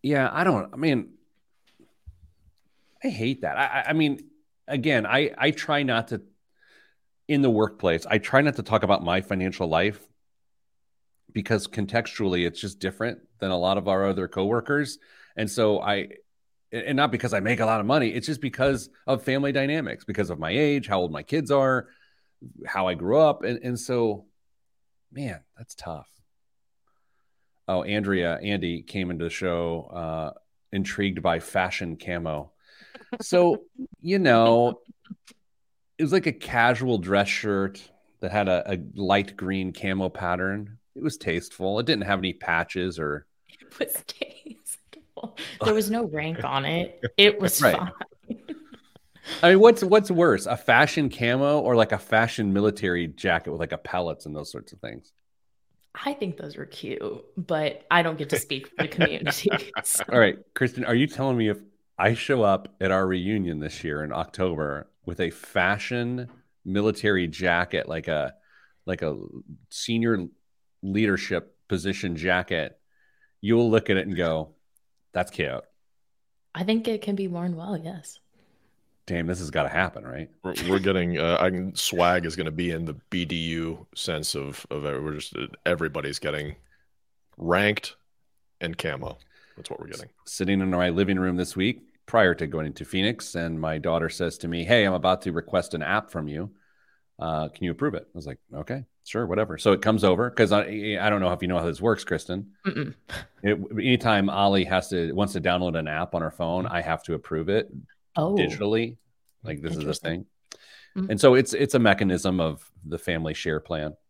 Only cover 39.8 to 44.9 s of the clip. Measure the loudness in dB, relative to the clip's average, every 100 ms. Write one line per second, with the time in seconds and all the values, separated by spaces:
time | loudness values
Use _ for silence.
39.8 | -4 -2 -2 -4 -4 -2 -2 -4 -8 -16
40.8 | _ -8 -8 -6 -4 -4 -4 -6 -4 -2
41.8 | 0 -2 0 -2 -2 -6 -2 -2 -2 -4
42.8 | -4 -4 -6 -6 -10 _ _ -20 -20 -8
43.8 | -6 -6 -10 -12 -12 -14 -20 -18 -14 -16
44.8 | _